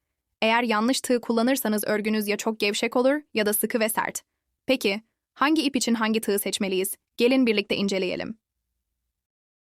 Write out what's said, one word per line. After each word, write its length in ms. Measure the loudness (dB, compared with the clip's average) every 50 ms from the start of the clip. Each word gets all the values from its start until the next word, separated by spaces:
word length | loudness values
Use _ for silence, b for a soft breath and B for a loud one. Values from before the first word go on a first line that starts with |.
| _ _ _ _ _ _ _ -2
Eğer 220 | 0 2 2 2 2
yanlış 380 | 2 0 2 2 2 0 0
tığ 200 | 0 0 0 0
kullanırsanız 640 | 0 0 0 2 2 2 2 0 0 0 -2 -2 -2
örgünüz 440 | -2 -2 -2 0 0 0 0 0 -2
ya 100 | -2 -2
çok 220 | -2 -4 -4 -2
gevşek 360 | -2 -2 -2 0 -2 -2 0
olur 260 | 2 2 2 2 0 -2 _ -4
ya 120 | -2 0
da 80 | 0 0
sıkı 260 | 0 -2 0 0 0
ve 100 | 0 0
sert. 320 | -2 -2 -4 -4 -6 -10 -14 _ _ _ _ _ _ _ _
Peki, 360 | -2 0 0 0 0 -2 -2 -6 _ _ _ _ _ _
hangi 300 | 0 0 2 2 2 0
ip 120 | 0 0
için 180 | 0 0 0 0
hangi 280 | 0 0 0 0 0
tığı 180 | 0 -2 -2 -2
seçmeliyiz? 560 | -2 -4 -4 -4 -2 -2 -2 -2 -2 -4 -6 -12 _ _ _ 2
Gelin 280 | 2 4 4 4 4
birlikte 300 | 4 2 0 0 -2 -2
inceleyelim. 640 | -2 -2 0 0 -2 -2 -2 -4 -6 -8 -10 -12 -14 _ _ _ _ _ _ _ _ _ _ _ _ _ _ _ _ _ _ _ _ _ _ _ _